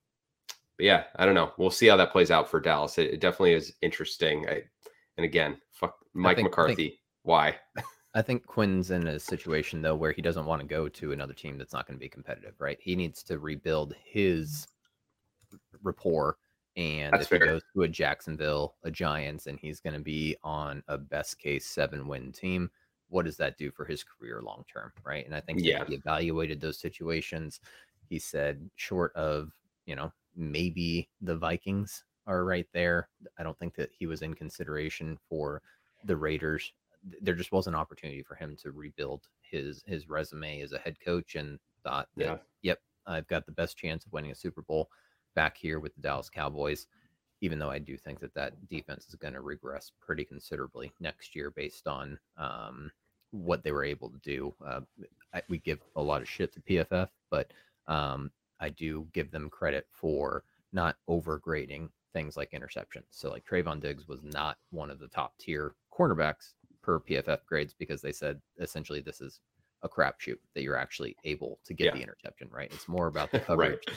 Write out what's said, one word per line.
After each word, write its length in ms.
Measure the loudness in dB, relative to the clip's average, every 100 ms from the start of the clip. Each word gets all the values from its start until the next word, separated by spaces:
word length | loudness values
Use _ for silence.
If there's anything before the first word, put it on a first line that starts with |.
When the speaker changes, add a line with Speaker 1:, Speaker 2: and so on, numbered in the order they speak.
| _ _ _ _ -18 -18 _ 4
Speaker 1:
but 80 |
yeah, 200 | 8 8 6 6
I 80 |
don't 100 | 8
know. 180 | 10 6 4
We'll 140 | 2
see 160 | 10 12
how 100 | 12
that 160 | 10
plays 180 | 8 10
out 200 | 8 6
for 100 | 4
Dallas. 380 | 4 4 4 2
It, 160 | 2
it 60 | 4
definitely 340 | 4 8 8
is 180 | 8 4 -2
interesting. 640 | -2 0 -6 0 2 2 0
I, 160 | -4 -4 _ -20 -20 _ -2
and 80 |
again, 320 | 2 4 2 0 _
fuck 240 | -4 -4 -4 _
Mike 180 | 4 8
Speaker 2:
I 40 | 8
think, 140 | 6
Speaker 1:
McCarthy. 220 | 6 6
Speaker 2:
I 40 | 6
think, 180 | 0 -2 _ _
Speaker 1:
Why? 340 | 6 6 6 2 -6
<laughs> 100 | -8 -8 -12 _
Speaker 2:
I 80 | 0
think 240 | 2 0 0
Quinn's 440 | 2 4 4 2
in 160 | 2 0
a 100 | -2
situation, 640 | -4 -4 0 0 0 0
though, 120 | 0
where 180 | 2 2
he 100 | 2
doesn't 240 | 0 0 0
wanna 180 | -2
go 240 | 0 -2 -2
to 240 | -4 -6
another 220 | -4 -6
team 240 | -10 -10 -10
that's 140 | -8
not 140 | -8 -8
gonna 120 | -10
be 100 | -14
competitive, 460 | -14 -12 -12 -14 -6
right? 200 | -6 -4
He 160 | -2 0
needs 260 | -2 -4
to 140 | -8 -6
rebuild 560 | -4 -4 0 0 0 -6
his 640 | -4 2 4 4 0 -8 -12 _ _ _ _ _ _ _ _ -20 _ -8
rapport. 540 | -6 -2 2 4 2 0 _ _ _ -4
And 360 | -2 -2 2
Speaker 1:
That's 120 | 2
Speaker 2:
if 60 | 6
he 80 | 6
Speaker 1:
fair. 80 | 6
Speaker 2:
goes 160 | 2 0
to 80 | 0
a 60 | 2
Jacksonville, 880 | 2 0 0 -4 -4 0 0 -2 -4
a 60 | -8
Giants, 560 | -2 0 0 -4 -8 -10
and 120 | -10
he's 220 | -10 -8
gonna 180 | -6 -6
be 360 | -4 -2 -2 -2
on 380 | -4 -4 -4 -8 -6
a 80 | -8
best 420 | -4 -6 -6 -6
case 280 | -4 -4 -4
seven 400 | -2 -2 -2 -8
win 240 | -8 -10
team, 380 | -6 -2 0 -2 _ _ _ _
what 160 | -2
does 120 | -2 -2
that 180 | -4 -4
do 140 | -8
for 140 | -8
his 200 | -8 -8
career 380 | -10 -16 -12 -12
long 220 | -10 -14 -14
term, 200 | -14 -14 -12
right? 200 | -8 -8 -6
And 80 |
I 60 | -8
think 180 | -4 0
that 60 |
Speaker 1:
Yeah. 200 | 2 2 0
Speaker 2:
he 80 |
evaluated 640 | -4 -2 0 0 0 -2 -2
those 180 | -6 -6
situations. 840 | -8 -6 -4 -2 -4 -6 -8 -12 -20 -20 _ _ -10
He 100 | -8
said, 520 | -6 -2 -2 -2 -10 -12
"Short 360 | -4 0 0 0
of, 360 | -2 -2 -4 -14 _ _ -12
you 100 | -8
know, 160 | -8 -10 _ -8
maybe 720 | -4 0 0 0 -2 -2 -4 -8
the 160 | -6 -2
Vikings 680 | -2 -2 -2 -4 -4 -8 -18 _ -4
are 180 | 0
right 240 | 2 0 -2
there." 360 | 0 2 2 -2 _ -18 -10
I 40 |
don't 160 | -10 -8
think 160 | -8 -6
that 140 | -6
he 140 | -6 -6
was 160 | -6
in 120 | -6
consideration 840 | -8 -10 -10 -6 -4 -4 -6 -8 -10 -8
for 340 | -4 -4 -6 -12 _ _ _
the 120 | -2 0
Raiders. 560 | 0 0 -2 -2 -6 -14 _ _ -20
Th-, 120 | -4
there 120 | -2
just 160 | 0 0
was 160 | 0 2
an 80 |
opportunity 480 | 0 -2 -8 -12 -12
for 120 | -12 -12
him 180 | -12 -12
to 140 | -14
rebuild 560 | -12 -12 -8 -8 -8 -12 _
his, 420 | _ -8 -8 -10 -8
his 220 | -8 -6
resume 520 | -6 -6 -8 -10 -10
as 120 | -8
a 60 | -8
head 220 | -8 -8
coach, 340 | -2 -2 -2
and 240 | -8 -8 -12 _ _
thought 260 | -6 -4 -4 -4
that, 80 |
Speaker 1:
Yeah. 140 | -4 -4 -10 _
Speaker 2:
"Yep, 200 | -2 -2 _ _ -8
I've 200 | -6 -2
got 200 | -4 -4
the 60 |
best 240 | -4 -4 -4
chance 260 | -6 -6
of 80 | -8
winning 180 | -8 -8
a 40 |
Super 280 | -8 -10 -8
Bowl 280 | -2 -2 -2 _ _ _ _
back 220 | 0 0 0
here 240 | -6 -6
with 140 | -8
the 80 | -6
Dallas 260 | -4 -4 -6
Cowboys," 580 | -6 -6 -2 -2 -2 -8 _ _ _ _ -6
even 180 | -4 -2
though 120 | -4
I 80 | -6
do 180 | -8 -14
think 240 | -14 -12
that 140 | -10
that 340 | -8 -8 -8 -12
defense 400 | -12 -10 -14 -16
is 60 |
gonna 260 | -14 -12 -10
regress 500 | -10 -10 -10 -12 -12 _
pretty 240 | -8 -6
considerably 680 | -6 -12 -10 -8 -8 -10 -14 -10
next 340 | -10 -10 -12
year 160 | -10 -10
based 360 | -8 -10 -8 -8
on, 300 | -8 -8 -14 _ -10
um, 540 | -8 -8 -10 -12 -16 -18 _ _ _
what 320 | -6 -2 -2
they 100 | 0
were 120 | -2
able 260 | -2 -6 -10
to 80 | -12
do. 360 | -8 -6 -6 -10
Uh, 160 | -10 -10 -12 -18 -20 _ _
I, 100 | -10 -6
we 100 | -6
give 220 | -4 -6 _ -4
a 60 |
lot 180 | -2 -2
of 60 | -4
shit 240 | -4 -6
to 80 | -4
P 180 | 0 0
F 140 | 2
F, 180 | 0 -2 _ -4
but, 220 | -2 -2 -8 _ _ -4
um, 440 | -2 0 -4 -8 -12 _ -8
I 100 | -8
do 360 | -6 -6 -6 -6
give 180 | -4 -4
them 180 | -6 -10
credit 360 | -4 -2 -2 -4
for 520 | -4 -2 0 0 -4 -10 _ _
not 240 | 0 0 0 -2
overgrading 800 | 0 0 -4 -2 -4 -4 -8 -12 _ _
things 240 | -8 -6 -8
like 140 | -8
interceptions. 540 | -10 -10 -12 -12 -14 -18
So, 200 | -12 -10
like, 140 | -10 -4
Trayvon 340 | -2 0 -4
Diggs 280 | -6 -8 -12
was 120 | -14
not 340 | -8 -4 -4 -6 _
one 200 | -10 -10
of 80 | -12
the 80 | -10
top 320 | -6 -6 -6
tier 380 | -6 -4 -4 -8 _
cornerbacks 640 | 2 4 4 2 0 -10 _ _ _
per 160 | 0 0
P 180 | 2 0
F 100 | 0
F 180 | -2 0
grades, 260 | -2 -2
because 260 | -6 -8 -6
they 80 | -6
said, 280 | -6 -6 -6 -10 -10
essentially, 420 | -8 -8 -8 -8
this 200 | -10 -12
is 200 | -14 -16 _ _ _ _
a 60 | -4
crapshoot 500 | 2 2 0 -8 -8 _
that 80 | -6
you're 120 | -2
actually 420 | -2 -4 -6 -8 -8
able 380 | -8 -6 -8 -10
to 80 | -10
get 100 | 2 2
Speaker 1:
Yeah. 60 |
Speaker 2:
the 80 | 2
interception, 460 | -6 -12 -16 -16 -14
right? 220 | -12 -10
It's 160 | -12 -6
more 180 | 0 0
about 240 | 0 0
the 80 | 0
Speaker 1:
<laughs> 0 |
Right. 80 | 2
Speaker 2:
coverage 380 | 4 4 2 -6